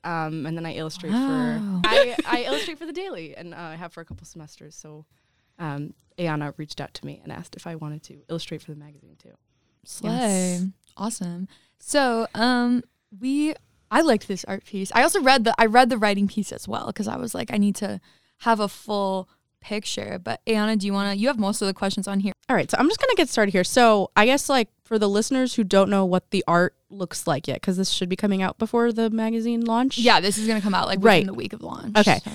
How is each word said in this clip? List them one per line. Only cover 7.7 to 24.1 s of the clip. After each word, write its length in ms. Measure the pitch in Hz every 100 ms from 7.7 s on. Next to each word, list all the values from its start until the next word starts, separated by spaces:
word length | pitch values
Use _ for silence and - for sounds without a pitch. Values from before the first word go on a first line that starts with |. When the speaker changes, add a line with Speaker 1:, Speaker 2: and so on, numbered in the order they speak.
| 160
Speaker 1:
wanted 260 | 151 151
to 120 | - 147 123
illustrate 340 | 165 - 156
for 100 | -
the 40 | 147
magazine 360 | 147 147 _ 135
too. 140 | _ _ _ _ _ _
Speaker 2:
Slay. 260 | - - -
Speaker 3:
Yes. 540 | 254 226 190 185 180 190 - _ -
Speaker 2:
Awesome. 520 | 202 - 175 175 190 _ _ _
So, 460 | - 285 262 226 226
um, 480 | - 247 247 240 247 - _ _ 196
we, 360 | 254 277 302 - _ _ -
I 120 | 233
liked 260 | 330 208 -
this 160 | 190
art 200 | - 196
piece. 280 | - 196 190
I 80 | 226
also 180 | 285 403
read 200 | 262 269
the, 100 | 220 -
I 80 | 226
read 220 | 240 247
the 80 | 233
writing 300 | 208 196 196
piece 240 | - -
as 160 | - -
well, 240 | 214 -
'cause 160 | 208 208
I 80 | 254
was 180 | 240
like, 160 | - 214
"I 40 | 214
need 180 | 202 196
to 240 | 196 196 _ _ _ _
have 200 | 240 220
a 80 | 202
full 600 | - - 202 196 190 185 _ _ _
picture." 600 | - 208 - - 202 190
But 180 | 208 - -
Ayana, 320 | 220 214 220
do 80 | 196
you 60 |
wanna, 220 | 196 202
you 120 | 202 247
have 100 | 247
most 240 | 196 214
of 40 | 196
the 80 |
questions 320 | 190 196 196 190
on 140 | 196
here. 120 | 196 - -
Speaker 3:
All 60 |
right, 160 | 226 -
so 60 | -
I'm 100 | 285
just 120 | 453
gonna 140 | 523 415
get 120 | 294
started 240 | - 202
here. 120 | 180
So 460 | 180 254 233 214 185